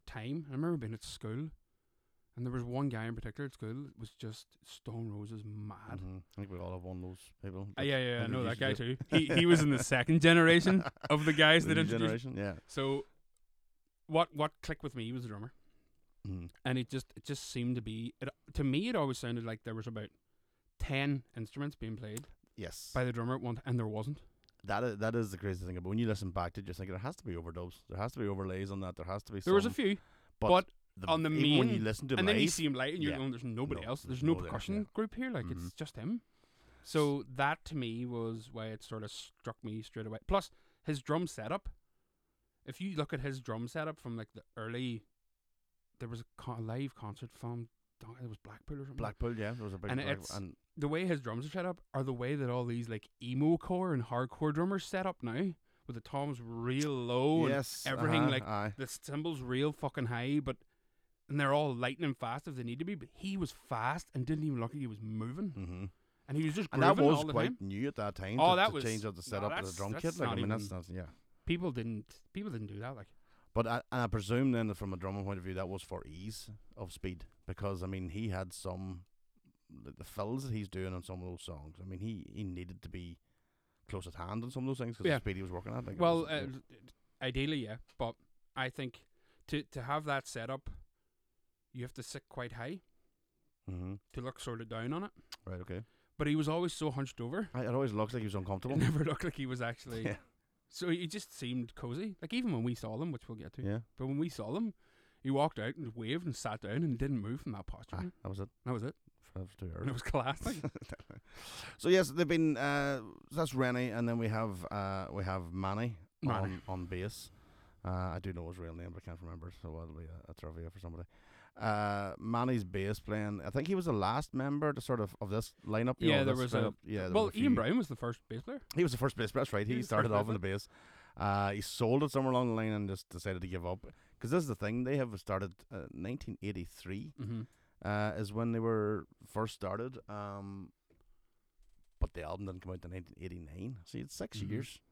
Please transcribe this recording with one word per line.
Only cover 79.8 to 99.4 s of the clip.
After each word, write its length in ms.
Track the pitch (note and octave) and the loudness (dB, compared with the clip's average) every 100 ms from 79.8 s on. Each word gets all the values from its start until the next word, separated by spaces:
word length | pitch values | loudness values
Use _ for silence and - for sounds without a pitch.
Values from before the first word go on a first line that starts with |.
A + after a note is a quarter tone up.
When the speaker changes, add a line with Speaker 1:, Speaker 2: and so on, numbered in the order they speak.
| B1 - | -16 -14
Speaker 2:
the 80 | - | -12
fills 380 | G#2+ G#2 C3 C3+ | -6 -4 -4 -4
that 80 | |
he's 160 | A2+ F#2+ | -4 -4
doing 240 | F#2+ F#2+ | -4 -4
on 100 | F2+ | -4
some 180 | F2 F2+ | -6 -8
of 60 | F2+ | -8
those 160 | F2 | -10
songs, 320 | - D2+ D#2 F2+ | -12 -12 -14 -14
I 40 | F#2 | -10
mean, 140 | F#2 | -6
he, 260 | A2 G#2 - | -6 -6 -8
he 100 | - G2 | -8 -6
needed 360 | F2+ F2+ F2+ | -6 -8 -10
to 60 | E2+ | -10
be 280 | F#2 F2 F2+ _ _ _ _ _ _ - | -10 -10 -12 _ _ _ _ _ _ -8
close 180 | G2 F2 | -6 -6
at 80 | D#2+ | -8
hand 300 | F2 A2 B2 | -4 -4 -4
on 60 | |
some 120 | C3 | -4
of 40 | C3 | -2
those 100 | C3 A#2 | -2 -4
things 100 | A2+ | 0
'cause 100 | F3+ | 2
Speaker 1:
Yeah. 100 | C3+ | 2
Speaker 2:
the 40 | |
speed 140 | G#2+ F#2+ | 0 -2
he 60 | |
was 100 | F#2 | -4
working 220 | F2 G2+ | -6 -6
at. 120 | A#2 A#2+ | -6 -4
Like, 100 | - | 2
it 40 | |
Speaker 1:
Well, 220 | E3+ E3 | 4 4
Speaker 2:
was, 80 | D#3 | 2
Speaker 1:
uh, 160 | D3+ C3+ C3 - A#2+ - _ _ - | -2 -4 -8 -14 -20 -20 _ _ -6
ideally, 360 | C3 C3 C#3 D3+ G#2+ | -2 0 0 0 -4
yeah, 120 | A2+ - - | -8 -10 -4
but 180 | A#2 - _ _ _ C3 | -4 -6 _ _ _ -4
I 140 | C3 | -2
think 360 | - B2+ - _ _ _ _ - | -2 -6 -8 _ _ _ _ -4
to, 160 | D3 | -2
to 180 | - C#3 | -2 -6
have 240 | B2 D3+ D3+ | -2 -2 0
that 220 | C#3 - | -2 -2
setup, 420 | A#2 A#2 C3+ - - - _ _ _ _ _ _ _ _ | -8 -6 -6 -8 -12 -14 _ _ _ _ _ _ _ _
you 100 | B2+ | -10
have 100 | B2 - | -10 -10
to 80 | |
sit 200 | - C#3+ - | -10 -12 -10
quite 240 | - A#2+ | -8 -8
high 260 | A2+ B2 F#3+ _ _ _ _ _ _ _ _ - | -6 -8 -8 _ _ _ _ _ _ _ _ -8
Speaker 2:
Mm-hmm. 260 | F2+ F2+ G2+ _ | -6 -6 -8 _
Speaker 1:
to 80 | - | -8
look 180 | B2+ - | -8 -8
sort 220 | - A#2 | -8 -6
of 80 | A2+ | -6
down 240 | A2+ A#2+ | -6 -4
on 100 | E3 | -4
it. 80 | G#3 - - - - | -6 -12 -20 -14 -8
Speaker 2:
Right, 140 | F2+ | -8
okay. 200 | - F#2 A2+ _ _ - | -6 -8 -8 _ _ -2
Speaker 1:
But 100 | D3 | 2
he 80 | D#3 | 2
was 120 | D3+ | 2
always 220 | E3 F3 | 2 0
so 180 | - D#3 | 0 -2
hunched 280 | C3 C3+ - | -2 -4 -4
over. 300 | A#2+ F3+ G3+ | -4 -4 -2
Speaker 2:
I, 80 | B2+ | -2
it 100 | A2 | 0
always 200 | B2 C3 | 2 2
looks 200 | G#2 G#2+ | 2 0
like 80 | B2 | 0
he 60 | G#2+ | -2
was 80 | G2 | -2
uncomfortable. 400 | F#2 F#2+ B2+ C#3+ | -2 -2 0 4
Speaker 1:
<laughs> 40 | |
It 20 | |
never 220 | B2 D3+ | 4 4
looked 200 | D#3 - | 2 0
like 120 | F3 | -4
he 100 | - | -4